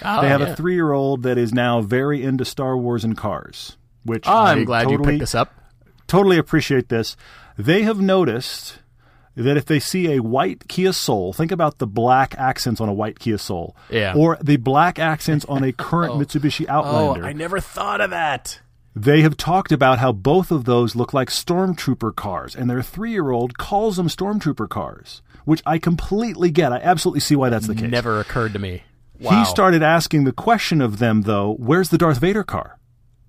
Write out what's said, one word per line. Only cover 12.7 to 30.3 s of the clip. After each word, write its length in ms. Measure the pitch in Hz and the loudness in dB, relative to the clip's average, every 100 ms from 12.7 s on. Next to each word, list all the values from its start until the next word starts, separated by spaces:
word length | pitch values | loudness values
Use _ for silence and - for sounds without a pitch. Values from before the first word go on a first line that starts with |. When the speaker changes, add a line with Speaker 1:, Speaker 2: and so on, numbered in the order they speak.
| 110 | -2
Speaker 2:
on 80 | 107 | -2
a 40 | |
white 240 | 101 107 - | -2 -4 -6
Kia 180 | - 104 | -4 -4
Soul, 380 | - 90 82 - - | -4 -8 -10 -14 -6
Speaker 1:
Yeah. 240 | 113 101 143 | -2 0 2
Speaker 2:
or 220 | 165 160 | 2 2
the 140 | 147 143 | 2 2
black 420 | 120 139 175 170 | 2 2 2 0
accents 460 | 160 156 - 151 - | -4 -2 -2 -2 -2
on 180 | 139 | -2
a 80 | 131 | -2
current 380 | 127 - 165 165 | -4 -4 -2 0
Speaker 1:
<laughs> 40 | 143 | -2
Oh. 20 | |
Speaker 2:
Mitsubishi 480 | 143 156 143 123 156 | -2 -2 -2 -2 -2
Outlander. 540 | 147 143 151 151 131 139 | -2 0 0 0 -2 -6
Speaker 1:
Oh, 20 | |
I 60 | |
never 260 | 147 165 190 | -8 -6 -6
thought 400 | - - 202 202 | -6 -8 -6 -2
of 100 | 202 | -2
that. 480 | 175 156 127 - - _ _ _ - | -2 -4 -4 -8 -18 _ _ _ -2
Speaker 2:
They 260 | 110 147 | 4 6
have 120 | 156 151 | 6 2
talked 380 | - 185 - | 0 0 2
about 260 | 151 131 123 | 2 4 4
how 140 | 131 | 2
both 380 | 104 98 175 185 | 0 2 2 2
of 120 | 160 | -2
those 320 | 123 120 120 117 | 2 2 2 0
look 180 | 117 | -2
like 140 | 139 123 | -2 -2
Stormtrooper 840 | - - 175 190 170 - 123 113 - | -4 -2 0 0 -2 -2 -2 -2 -4
cars, 400 | 104 87 65 - | -6 -8 -8 -6
and 140 | 123 | -4
their 120 | 123 | -2
three-year-old 760 | 123 170 226 220 147 120 123 127 | -6 -8 -6 -2 0 0 -2 -6
calls 400 | - 202 220 185 | -4 0 0 0
them 100 | 170 | -2
Stormtrooper 600 | - 190 214 156 135 107 | -2 -4 -2 -2 -2 -4
cars, 520 | - 71 - - - _ - | -6 -8 -12 -20 -20 _ -12
which 180 | - 160 - | 0 0 2
I 140 | 160 | -2
completely 680 | 170 170 - 202 233 190 175 | 0 -2 -2 -2 -4 0 2
get. 220 | 156 151 | 2 2
I 60 | 123 | 0
absolutely 420 | 170 180 180 147 | 0 2 2 -2
see 160 | - 147 | 2 2
why 140 | 127 | 4
that's 180 | 117 110 | 0 -2
the 80 | 110 | -4
case. 160 | 113 | -2
Speaker 1:
Never 300 | 120 117 107 | -2 0 -2
occurred 320 | 104 131 113 | -2 -4 -4
to 60 | 101 | -4
me. 240 | 98 90 - _ _ - | -8 -8 -14 _ _ -10
Speaker 2:
He 60 | - | 2
Speaker 1:
Wow. 180 | 202 | 4
Speaker 2:
started 400 | 196 - 185 165 | 4 4 4 4
asking 400 | 156 165 - 156 | 4 2 2 2
the 80 | 135 | 2